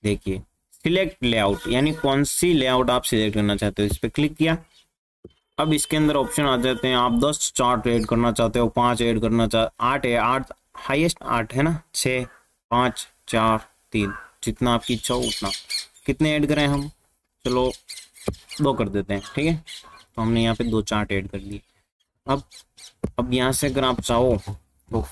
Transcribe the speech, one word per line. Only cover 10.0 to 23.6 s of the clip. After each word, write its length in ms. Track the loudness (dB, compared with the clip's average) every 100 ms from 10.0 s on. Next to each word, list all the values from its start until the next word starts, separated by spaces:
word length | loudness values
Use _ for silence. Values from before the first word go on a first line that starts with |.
| 0
है, 80 | 0
आठ, 360 | 2 0 -2 -14 _ -18
हाईएस्ट 440 | -4 0 0 0
आठ 300 | -4 -2 -2
है 80 | 0
ना, 160 | 0 0 -6
छः, 300 | -4 -2 -2 -4 -12 _ _ _
पाँच, 360 | 2 2 0 -12 _ -4
चार, 400 | 0 2 2 -2 _ _
तीन, 220 | -2 -2 -4 -16 _
जितना 300 | -8 -2 0
आपकी 200 | 0 0
इच्छा 200 | -4 -2
हो 60 | -2
उतना। 280 | -2 -4 -6 -6 -8 -10 -10 _ -6
कितने 280 | 0 0
ऐड 120 | 2 0
करें 200 | 2 2
हम, 220 | 0 -4 -12 _ _ _ _
चलो 260 | -2 0 0 -2 _ -20 -20 -12 -10 -10 -14 -2
दो 120 | 0
कर 140 | 0 -2
देते 240 | -2 -4
हैं, 80 | -6 -6
ठीक 200 | -4 -2
है। 80 | -2 -6 -20 -20 -20 -18 -4
तो 60 |
हमने 200 | 0 2
यहाँ 120 | 2
पे 100 | 0 0
दो 140 | 0
चार्ट 300 | 0 -2 -2
ऐड 160 | -4 -4
कर 100 | -10
लिए। 220 | -10 -14 -16 _ _ _ _ _ -4
अब, 160 | -4 -4 -20 -20 _ -20 _ -10 -6
अब 140 | -2
यहाँ 180 | 0 2
से 140 | 0